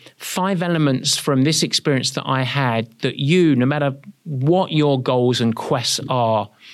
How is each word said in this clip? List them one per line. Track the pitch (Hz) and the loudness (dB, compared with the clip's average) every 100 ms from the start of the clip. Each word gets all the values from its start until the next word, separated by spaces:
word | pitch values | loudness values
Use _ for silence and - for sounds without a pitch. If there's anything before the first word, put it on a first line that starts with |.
| - - | -20 -16
five | - - 185 190 | -8 -4 -2 0
elements | 175 165 151 127 - - | 0 2 2 0 -2 -2
from | - 135 | 0 2
this | 139 156 | 2 2
experience | 131 - - 131 117 | 0 -2 0 0 -2
that | - 131 | -4 -4
I | 131 | -2
had | 127 139 131 113 113 - | -2 -2 0 0 -4 -4
that | 131 - | -6 -2
you, | 139 180 165 131 | 2 4 4 4
no | 127 | 2
matter | 147 143 135 - - | 0 -2 -4 -12 -18
what | - 139 143 180 185 | -10 -2 2 2 2
your | 160 147 139 | 0 2 0
goals | 123 127 123 123 | 0 2 2 2
and | 117 110 | 0 -2
quests | - 139 113 - - | -2 -2 -2 -4 -2
are, | 127 117 110 104 _ - | -2 0 0 -2 _ -20